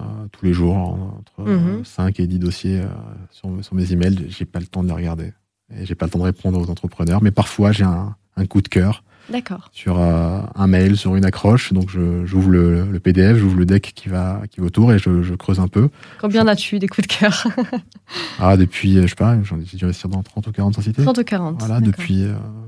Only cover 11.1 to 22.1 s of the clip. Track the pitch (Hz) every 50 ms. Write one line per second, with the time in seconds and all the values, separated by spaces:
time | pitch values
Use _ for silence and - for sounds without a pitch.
11.1 | 95 95 98 92 92 - - 104 117 123 - - 95 95 92 95 92 92 87 87
12.1 | 87 87 87 90 95 92 95 95 90 90 87 87 85 85 92 98 98 85 - 92
13.1 | 87 92 92 101 117 117 101 95 92 90 90 87 95 95 - - - - - 98
14.1 | 92 92 90 92 95 104 104 104 - - 92 85 - - 110 120 113 95 - 92
15.1 | 90 87 87 90 87 87 - - 95 95 90 90 - 101 120 147 - - - -
16.1 | - - - 208 202 226 220 214 208 - - - 214 202 190 196 - - 190 -
17.1 | - - 202 208 - - - 240 - - 233 - - 226 - _ _ - _ -
18.1 | - 359 339 320 - - 92 92 98 95 92 92 - - - 98 95 95 90 87
19.1 | - - 101 110 120 113 101 98 87 82 82 85 - 92 92 90 87 - - 92
20.1 | 95 95 101 - - 104 104 110 107 - 101 101 107 - 104 110 110 - 143 262
21.1 | 247 240 233 - 208 190 175 156 165 117 113 110 110 113 113 107 95 - 87 -